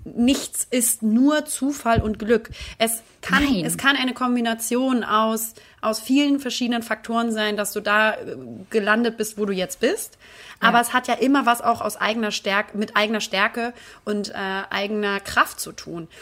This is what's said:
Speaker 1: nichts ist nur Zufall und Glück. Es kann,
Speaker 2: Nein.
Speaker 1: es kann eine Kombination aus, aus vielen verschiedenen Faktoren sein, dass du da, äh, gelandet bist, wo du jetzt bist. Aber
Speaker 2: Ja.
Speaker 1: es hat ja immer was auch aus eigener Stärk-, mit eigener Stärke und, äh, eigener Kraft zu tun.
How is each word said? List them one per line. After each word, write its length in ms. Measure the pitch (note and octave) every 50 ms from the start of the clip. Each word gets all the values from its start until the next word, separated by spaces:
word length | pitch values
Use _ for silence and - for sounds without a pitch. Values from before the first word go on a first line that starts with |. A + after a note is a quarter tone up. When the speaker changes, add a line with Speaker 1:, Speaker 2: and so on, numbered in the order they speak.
| -
Speaker 1:
nichts 600 | - - A3 A#3+ B3+ C#4 C#4 - - - - - -
ist 320 | - B3+ A#3+ - - - A3
nur 420 | G#3+ G#3+ A#3+ C4 C#4+ D4+ D4+ D4
Zufall 560 | D4 - - C4 C#4 C#4+ - - A#3 A3+ A3+
und 160 | - A3 G#3+ -
Glück. 300 | G#3+ G#3 A#3+ A3 A#3 - - - - - - -
Es 240 | A3+ A3+ A3+ - - - _ _
kann, 220 | - - - C4 D4
Speaker 2:
Nein. 200 | C#4 B3+ F#3 D3+
Speaker 1:
es 120 | - E3+ E3+
kann 180 | - C4+ C#4 C4
eine 160 | B3+ B3+ B3
Kombination 920 | - B3+ B3 B3 B3 A#3 A#3 A3+ A3+ - - A#3+ B3 C4 C4 B3+ A#3 G3+
aus, 500 | - G#3+ G#3+ A3 A3 A3+ A3 A3+ - - - - - - _
aus 180 | - A3 G#3+ G#3+
vielen 400 | - - C4 C#4+ D4 C#4+ C#4 C4+
verschiedenen 420 | C#4 B3 A#3 - B3 A#3 B3 A#3 A3+
Faktoren 480 | - A3 A3 - - A3+ A#3 A#3 A#3
sein, 240 | A3 A3 G#3+ G#3+ G#3 G#3+
dass 140 | G3+ - -
du 80 | G#3+
da, 320 | G#3 G#3 G#3 G#3+ G#3+ G#3+ -
äh, 220 | - - - D#3+ C3+ B2+ A#2 A#2 A2 F#3+ -
gelandet 460 | - A3 G3+ G#3 G#3+ A3+ A#3+ A#3 A3+ A3+
bist, 200 | G#3+ G#3+ - G#3
wo 80 | G#3+
du 80 | G3 G3
jetzt 260 | F#3 F3+ F3+ - -
bist. 380 | A#3 C4+ G4 A4+ - - - _ - - - - - - - -
Aber 180 | - A#3 A3+ A#3+
Speaker 2:
Ja. 40 |
Speaker 1:
es 120 | A#3+ - -
hat 140 | B3 - -
ja 60 | A#3
immer 300 | - A#3 C4 C#4 C#4 A#3+
was 160 | A#3+ A#3+ A#3
auch 200 | - - A3+ -
aus 160 | - G#3 - -
eigener 340 | F#3+ G3+ A3 A#3 A3 G#3
Stärk-, 420 | G3+ - - G3+ G3 G3+ G#3 - -
mit 220 | G3+ G#3+ G#3 -
eigener 260 | G#3 G#3+ G#3+ A3+ G#3
Stärke 520 | G3+ - - F#3+ G3+ A3+ - A#3+ A#3 A#3+ A#3+ - - - - - _
und, 240 | G#3 G#3 G#3 G3+ G3+
äh, 40 | - - G3 F#3+ F#3+ F#3+ G3 -
eigener 480 | - G3 G3+ G3+ G#3+ G#3 G#3 G3+ G3 G3
Kraft 400 | - - - A#3+ D4+ - - -
zu 120 | - -
tun. 360 | - - - D#3 D#3+ E3+ E3 - - -